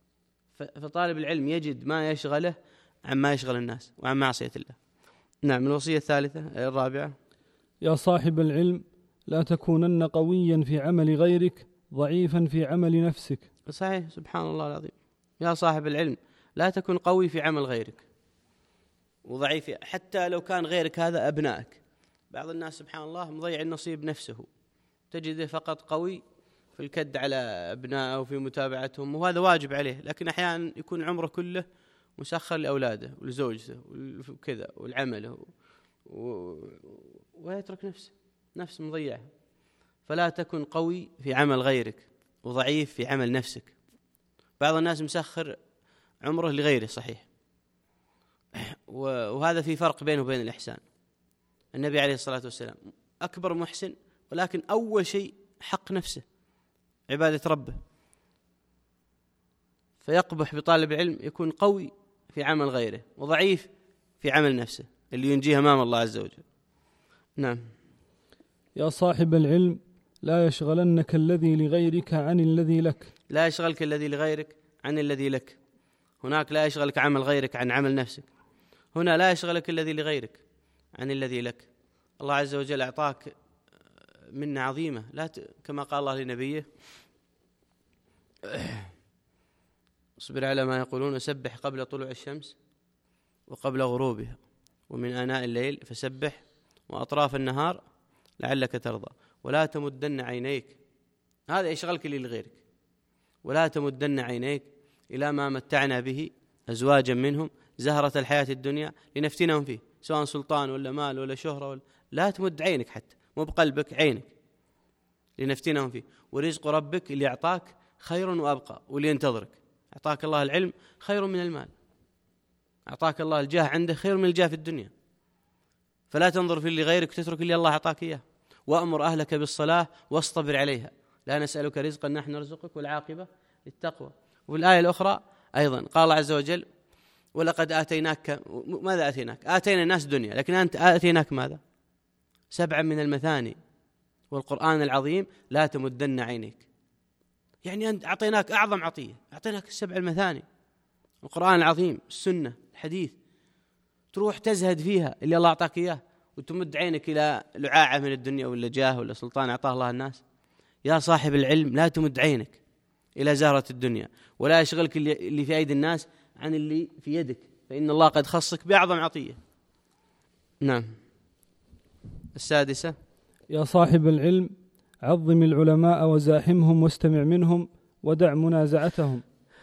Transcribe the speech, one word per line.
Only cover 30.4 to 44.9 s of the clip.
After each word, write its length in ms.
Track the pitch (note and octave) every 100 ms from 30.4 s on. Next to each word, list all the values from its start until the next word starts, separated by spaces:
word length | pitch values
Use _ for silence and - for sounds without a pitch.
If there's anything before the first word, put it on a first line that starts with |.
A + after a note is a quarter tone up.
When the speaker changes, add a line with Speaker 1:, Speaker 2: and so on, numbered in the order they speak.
| F3 E3+ E3+ -
Speaker 1:
يكون 280 | - E3+
عمره 220 | D#3+ F3 D#3+
كله 380 | - F3 F3+ F3 _ _ _ _ -
مسخر 380 | C#3 E3 - E3
لأولاده 580 | C#3 C#3 B2+ A2 B2 C3+
ولزوجته 600 | C3+ B2+ C3 A2+ B2 B2 - C3+ C3+ A#2+ C3
وكذا 400 | - - A2+ - -
ولعمله 600 | A#2+ B2+ C3 G#2+ G#2+ C#2+ - _ _ _ _ _ -
و-، 500 | - A#2+ G#2 F2+ D#2+ - - - - - - _
ويترك 500 | - E3 G3 G3 F#3+
نفسه، 280 | G3 F3+ - _ _ _ _ E3+
نفس 240 | F3+ -
مضيعها. 480 | D#3 D#3+ D3 A2+ B2+ _ _ _ _ _ _ _ -
فلا 200 | D#3 F3
تكن 360 | E3+ D#3+ D#3+
قوي 460 | D3 D#3+ E3 F3+ - -
في 120 | C3+
عمل 260 | B2+ D3 C3
غيرك 480 | C3 C3 A2 - _ _ _ _
وضعيف 480 | - B2 B2+ D3+ C#3+
في 140 | - A#2+
عمل 260 | C#3 A#2+
نفسك. 420 | B2+ A#2+ A#2+ - _ _ _ _ _ _ _ _ -
بعض 140 | D3
الناس 280 | D#3+ E3